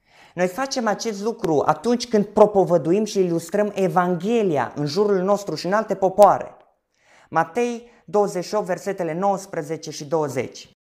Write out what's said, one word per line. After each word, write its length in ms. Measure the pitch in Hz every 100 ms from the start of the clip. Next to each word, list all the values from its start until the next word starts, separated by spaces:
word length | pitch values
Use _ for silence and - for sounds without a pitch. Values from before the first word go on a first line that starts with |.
| _ _ - 170
Noi 120 | 180
facem 400 | 185 269 269 226
acest 340 | 208 226 196
lucru 420 | 214 226 170 151 -
atunci 420 | 156 226 240 -
când 180 | 214 202
propovăduim 800 | - 208 196 170 175 147 196
și 160 | 214 202
ilustrăm 520 | 180 170 165 202 208 196
Evanghelia 960 | 190 165 180 175 185 240 196 143 117 -
în 100 | 147
jurul 320 | 156 208 196
nostru 380 | 185 202 202 156
și 100 | 175
în 80 |
alte 220 | 208 214 196
popoare. 600 | - - 196 143 - - _ _ _ _ _ _ _
Matei 600 | 160 160 240 240 233 - _ -
douăzeci 400 | 202 196 175 170
și 100 | 208
opt, 100 | 185
versetele 480 | 175 196 190 170
nouăsprezece 800 | 165 202 190 - 165 147 160 160
și 140 | 143 147
douăzeci. 640 | 160 147 123 113 - - _